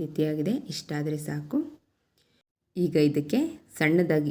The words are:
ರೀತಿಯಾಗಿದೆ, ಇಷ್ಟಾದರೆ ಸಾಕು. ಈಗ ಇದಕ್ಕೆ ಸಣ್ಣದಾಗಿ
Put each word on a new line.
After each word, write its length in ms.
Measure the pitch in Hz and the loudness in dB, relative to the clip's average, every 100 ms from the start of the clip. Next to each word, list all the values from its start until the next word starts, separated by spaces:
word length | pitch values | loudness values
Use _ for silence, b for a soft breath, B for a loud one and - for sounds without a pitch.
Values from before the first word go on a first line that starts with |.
ರೀತಿಯಾಗಿದೆ, 500 | 156 156 156 151 156 254 - | -4 0 0 0 0 -2 -4
ಇಷ್ಟಾದರೆ 440 | 151 - 147 151 151 151 | -12 -8 -6 -4 -4 -6
ಸಾಕು. 300 | 147 147 277 330 - _ _ _ _ _ _ _ _ _ 180 | -8 -4 -4 -4 -10 _ _ _ _ _ _ _ _ _ -2
ಈಗ 100 | 175 156 147 | 2 4 4
ಇದಕ್ಕೆ 300 | 147 147 233 330 - - - | 2 0 0 -2 -4 -18 0
ಸಣ್ಣದಾಗಿ 520 | 156 170 170 160 147 | 2 4 4 2 2